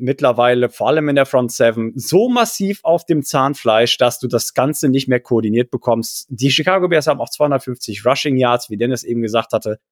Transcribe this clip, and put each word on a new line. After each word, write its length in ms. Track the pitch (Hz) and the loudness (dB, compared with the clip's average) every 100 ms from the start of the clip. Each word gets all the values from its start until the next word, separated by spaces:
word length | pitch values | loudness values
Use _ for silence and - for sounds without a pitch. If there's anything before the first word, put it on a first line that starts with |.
mittlerweile, 680 | 123 135 139 117 120 123 120 | -4 0 2 4 2 2 0
vor 200 | - 107 | -2 0
allem 200 | 156 151 | 0 2
in 80 | 143 | 2
der 80 | |
Front 260 | 135 131 123 | 2 2 0
Seven, 440 | - 117 113 113 131 | 0 0 0 -4 -6
so 320 | 123 175 247 | 0 2 2
massiv 520 | 240 233 - 196 202 | 2 0 -2 -4 -2
auf 240 | - 165 - | 0 0 0
dem 160 | 160 | -2
Zahnfleisch, 720 | 139 143 135 147 120 110 120 - | 0 0 0 0 2 2 2 2
dass 220 | 123 - | 0 0
du 100 | 123 | -4
das 240 | 117 - | -4 -2
Ganze 380 | - 135 151 143 | -2 -2 0 0
nicht 180 | 131 131 | 0 0
mehr 120 | 123 | -2
koordiniert 500 | - 117 107 110 127 | 0 0 2 0 -2
bekommst. 560 | 127 - 117 113 - - | -4 -2 -2 -2 -10 -12
Die 220 | 113 135 | -4 0
Chicago 380 | 135 156 190 180 | 0 2 0 2
Bears 180 | 170 156 | 0 0
haben 160 | 139 | -2
auch 80 | 117 | -4
zweihundertfünfzig 760 | - 147 139 - 123 - 101 | -2 0 0 -4 -10 -10 -4
Rushing 320 | 120 139 151 131 | 0 0 0 2
Yards, 320 | 123 120 - | 2 0 -2
wie 80 | 107 | -4
Dennis 260 | 120 127 | -2 -2
eben 200 | - 117 | -4 -4
gesagt 320 | 113 113 - | -2 -2 -2
hatte. 260 | 107 110 107 _ | -2 -4 -8 _